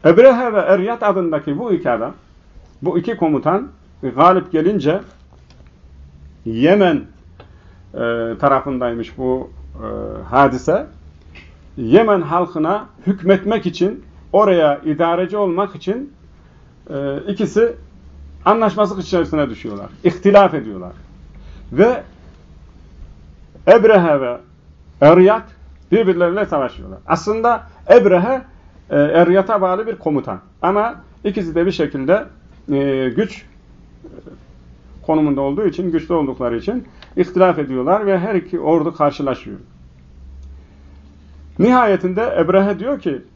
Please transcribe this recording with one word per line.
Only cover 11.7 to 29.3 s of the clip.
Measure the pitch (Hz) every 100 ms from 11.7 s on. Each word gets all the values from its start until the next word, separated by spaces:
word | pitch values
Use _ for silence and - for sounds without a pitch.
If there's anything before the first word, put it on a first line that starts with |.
| -
Yemen | 113 170 226 196
halkına | 151 170 175 170 156 208 - - -
hükmetmek | 190 170 190 190 220 185
için, | 165 185 240 - - -
oraya | 190 208 175 156 143
idareci | 156 147 170 170 180 208
olmak | 196 170 196
için, | 151 185 233 285 - - - - - - _ -
e, | 143 139 139 208
ikisi | 196 214 202 233 - - - - - - -
anlaşmazlık | 175 226 214 190 196 190
içerisine | 170 180 156 156 139
düşüyorlar. | 110 120 101 98 -
İhtilaf | 180 180 196 202 190
ediyorlar. | 156 110 95 90 - - - - - - - -
Ve | 127 220 254 - - - - - - - - - - - - - - - - -
Ebrehe | 226 220 208 170 143
ve | 123 123 - _ - _ - -
Eryat | 143 175 185 220 - - - - -
birbirleriyle | 202 196 175 175 190 196
savaşıyorlar. | 160 123 - 98 95 -
Aslında | 165 - 220 233 233 - - -
Ebrehe, | 190 190 180 208 262 - - - - -
e, | 143
Eryat'a | 147 - 170